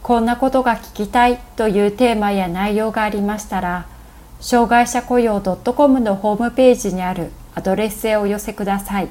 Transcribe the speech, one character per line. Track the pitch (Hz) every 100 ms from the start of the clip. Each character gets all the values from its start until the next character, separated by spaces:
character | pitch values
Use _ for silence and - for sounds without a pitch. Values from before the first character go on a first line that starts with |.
こ | - 240
ん | 226
な | 240
こ | 262
と | 262
が | 247 226
聞 | -
き | - 208
た | 240 247
い | 247 - -
と | 220
い | 202 208
う |
テ | 202 247
ー | 220
マ | 208
や | 196 180
内 | 175 208 208
容 | 220
が | 220
あ | 214
り | 202
ま | 202 214
し | -
た | 190
ら、 | 180 180 175 - - - - -
障 | - 247 220
害 | 240 240
者 | 247
雇 | - 247
用 | 233 202
ド | 196
ッ | 180
ト | -
コ | 247 285
ム | 262
の | 220 196
ホ | 214 208
ー |
ム | 233
ペ | 240 254
ー | 233
ジ | 202 185
に |
あ | 180
る | 180 160 - -
ア | -
ド | 170 190
レ | 214
ス | 202 220
へ | 214
お | 202
寄 | 208
せ | 208
く | 208 196
だ | 196
さ | - 202
い。 | 175